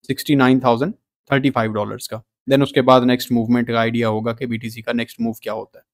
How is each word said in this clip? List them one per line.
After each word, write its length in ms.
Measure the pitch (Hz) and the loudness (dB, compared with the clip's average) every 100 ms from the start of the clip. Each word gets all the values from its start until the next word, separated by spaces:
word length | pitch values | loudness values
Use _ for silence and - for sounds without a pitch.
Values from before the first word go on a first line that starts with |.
सिक्सटी 320 | - 135 - 143 | -6 -8 0 4
नाइन 240 | 127 131 | 6 6
थाउजेंड 320 | 127 113 156 - _ _ _ | 2 0 -2 -6 _ _ _
थर्टी 200 | 139 135 | 0 0
फ़ाइव 220 | 123 110 | 0 -2
डॉलर्स 340 | 107 104 110 - | -4 -6 -8 -12
का। 160 | 110 _ _ - | -14 _ _ -2
Then 140 | 135 | 0
उसके 180 | 135 143 | 2 2
बाद 220 | 127 127 | 6 6
नेक्स्ट 280 | 123 123 - | 4 0 0
मूवमेंट 360 | 120 110 120 120 | -2 2 0 0
का 120 | 117 | 0
आइडिया 280 | 113 117 113 | 0 0 -2
होगा 240 | 107 117 | -2 -4
कि 140 | 117 127 | -6 -8
बीटीसी 360 | 113 117 113 | -8 -8 -10
का 100 | 117 | -6
नेक्स्ट 280 | 117 117 - | -6 -6 -6
मूव 140 | 117 110 | -6 -6
क्या 100 | 107 | -10
होता 260 | 110 - - | -10 -12 -20
है। 60 | _ | _